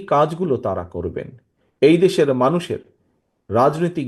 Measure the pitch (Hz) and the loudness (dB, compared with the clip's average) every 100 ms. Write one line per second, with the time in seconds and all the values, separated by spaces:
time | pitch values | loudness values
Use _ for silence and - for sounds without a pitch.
0 | 196 143 156 170 185 123 104 92 87 87 | 0 0 0 -2 -4 -4 -4 -6 -8 -8
1 | 87 80 - - _ _ _ - 139 170 | -8 -8 -14 -18 _ _ _ 2 4 6
2 | 185 185 143 127 127 175 - 113 - _ | 2 2 0 2 2 0 -4 -10 -10 _
3 | _ _ _ _ - 98 139 151 170 170 | _ _ _ _ -4 2 2 2 -4 -4